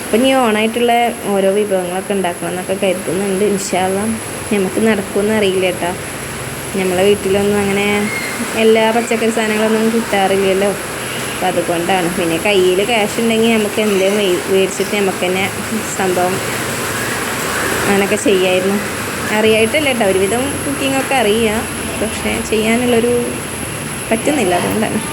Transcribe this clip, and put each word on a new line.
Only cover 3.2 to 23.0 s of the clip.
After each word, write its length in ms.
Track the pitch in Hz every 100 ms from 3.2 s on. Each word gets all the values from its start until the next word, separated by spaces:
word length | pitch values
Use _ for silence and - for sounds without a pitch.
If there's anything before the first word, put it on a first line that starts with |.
| 202 190 208
ഇൻഷാ 300 | 202 - 180 185
അള്ളാ 180 | 196 220 220 - - -
നമുക്ക് 260 | 208 190 - 220
നടക്കുമെന്ന് 460 | 202 196 202 208 220
അറിയില്ല 260 | 196 185 185
കേട്ടോ. 240 | 185 175 180 - - - - - - - 196
നമ്മളെ 240 | 185 180 202
വീട്ടിലൊന്നും 500 | 196 190 196 202 202
അങ്ങനെ 240 | 196 202 202 208 208 - - - 233 220
എല്ലാ 200 | 220 220 220 226
പച്ചക്കറി 360 | 233 226 226 226
സാധനങ്ങളൊന്നും 500 | 220 214 220 220 226
കിട്ടാറില്ലല്ലോ. 760 | 226 214 196 190 196 190 190 202 190 - - - - -
അപ്പൊ 120 | - 185
അതുകൊണ്ടാണ്. 580 | 180 170 170 170 190 170 180
പിന്നെ 200 | 170 160 208
കയ്യിൽ 340 | 202 185 185 208
ക്യാഷ് 260 | 233 208 -
ഉണ്ടെങ്കിൽ 300 | 226 220 226 226
നമുക്ക് 220 | 208 -
എന്തെങ്കിലും 320 | 214 190 190 208
വേ-, 220 | 196 175 196
മേടിച്ചിട്ട് 420 | 190 190 - 190 208
നമുക്ക് 220 | 196 - 180
തന്നെ 180 | 185 196 - - 220 - -
സംഭവം 360 | 190 180 180 190 - - - - - - - - - - - - - - -
അങ്ങനെയൊക്കെ 320 | 196 196 208 -
ചെയ്യായിരുന്നു. 520 | 190 185 185 185 202 - - - - - 214
അറിയായിട്ടല്ല 500 | 220 220 226 294 285
കേട്ടോ, 120 | 240 202
ഒരുവിധം 300 | 185 196 233 277 294
കുക്കിങ്ങൊക്കെ 520 | 285 277 269 269 262 269
അറിയാം, 400 | 208 220 226 214 - - - -
പക്ഷേ 300 | 214 - 214 214 226
ചെയ്യാനുള്ളൊരു 640 | 220 220 233 247 233